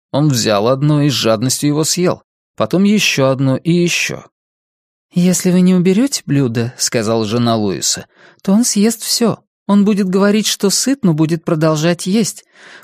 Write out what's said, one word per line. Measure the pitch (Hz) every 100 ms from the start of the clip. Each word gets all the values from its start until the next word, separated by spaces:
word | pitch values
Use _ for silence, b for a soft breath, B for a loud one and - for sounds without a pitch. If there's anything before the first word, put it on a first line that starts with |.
| _
Он | 135 151
взял | 127 107 104 110
одно | 135 147 151
и | 143
с |
жадностью | 113 110 110 131 - 147
его | 147
съел, | 151 - 175 - _ _ _ _
потом | - 175 202
ещё | 208 - - 135
одно | 131 135 131
и | -
ещё. | 175 175 - - - - _ _ _ _ _ _ _ _
«Если | - 180 180 185
вы | 180
не | 180 185
уберёте | 175 190 277 - -
блюдо», — | 143 131 117 117 -
сказала | - 123 107 113 107
жена | 120 120 113
Луиса, — | 104 76 - - - b b b
«то | -
он | 202
съест | 247 202 208 226
всё. | - - 233 - _ _ -
Он | 202
будет | 202 202 196
говорить, | 190 202 214 208
что | - 202
сыт, | - - 277
но | 185
будет | 151 160 165
продолжать | - 160 160 156 160 175 185
есть. | 202 208 - _ B B B